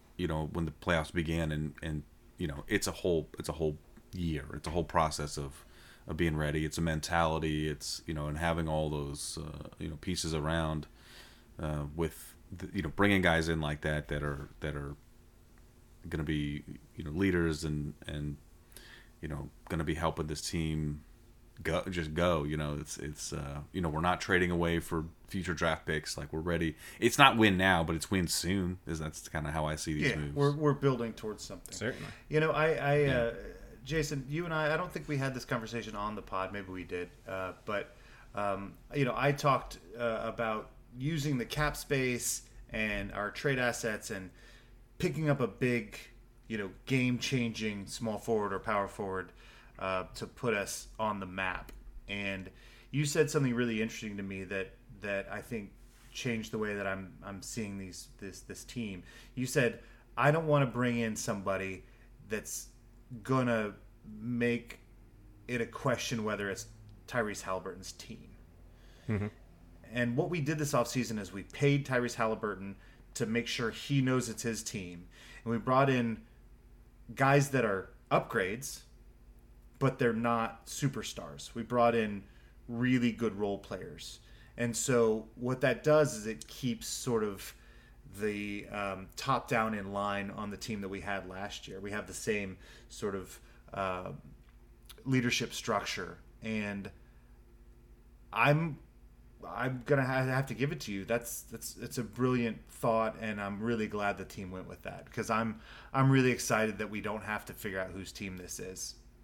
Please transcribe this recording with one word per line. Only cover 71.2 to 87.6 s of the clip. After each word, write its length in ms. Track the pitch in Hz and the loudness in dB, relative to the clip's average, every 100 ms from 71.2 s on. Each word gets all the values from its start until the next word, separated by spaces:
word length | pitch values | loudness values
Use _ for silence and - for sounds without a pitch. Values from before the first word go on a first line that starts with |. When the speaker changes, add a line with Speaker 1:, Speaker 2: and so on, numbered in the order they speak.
| 92 | -6
Speaker 2:
we 100 | 98 | -8
paid 420 | 90 - 143 143 | -10 2 4 4
Tyrese 300 | 139 131 120 | 4 0 0
Halliburton 640 | - 113 110 107 95 98 98 - - - | 0 0 0 -2 -4 -8 -10 -16 -20 -16
to 120 | - 110 | -4 0
make 220 | 117 120 | 0 0
sure 220 | - 117 | -2 -2
he 300 | - - 139 | -4 0 4
knows 280 | 131 127 117 | 4 4 2
it's 140 | 107 | -2
his 200 | 120 110 | -2 -4
team. 440 | - 107 90 87 87 - - - | -4 -6 -8 -10 -14 -18 -20 -10
And 80 | 113 | -2
we 60 | 113 | -2
brought 320 | 113 131 139 | 4 6 8
in 300 | 127 117 110 - - - - - - - - - | 6 2 -2 -8 -20 -20 -20 -20 -20 -20 -20 -14
guys 360 | 110 135 143 139 | 4 6 8 6
that 140 | 131 | 4
are 260 | 113 95 92 - - | 4 2 -4 -12 0
upgrades, 680 | 151 - 117 92 113 135 - - - - - - - - - - - | 2 2 2 2 0 -6 -10 -14 -20 -20 -20 -20 -20 -20 -20 -20 0
but 200 | 135 - | 0 4
they're 140 | 123 | 4
not 540 | 113 117 117 117 - - | 4 2 2 0 -4 -12
superstars. 880 | - 143 117 101 - 82 71 - | -2 -2 -2 -6 -8 -10 -12 -10
We 80 | 117 | -8
brought 320 | 113 120 117 | 0 4 6
in 300 | 117 107 101 - - - - - | 6 2 -2 -10 -18 -20 -20 -8
really 460 | 117 127 127 120 | 0 2 4 4
good 240 | 113 117 98 | 2 0 0
role 220 | 104 98 | -2 -2
players. 640 | - 92 90 78 - - - - - - | -4 -8 -8 -10 -14 -16 -18 -20 -16 -4
And 180 | 120 | -2
so 520 | 113 - 123 113 110 - - | 0 2 6 6 4 -2 -6
what 240 | 123 127 | -2 2
that 240 | 135 117 | 2 2
does 300 | 151 151 147 | 6 6 6
is 120 | 107 107 | 2 -4
it 200 | 110 - | -6 -10
keeps 380 | - 127 113 - | -4 -2 -2 -4
sort 340 | - - 117 | -6 0 2
of 320 | 107 98 - - | 2 -2 -10 -14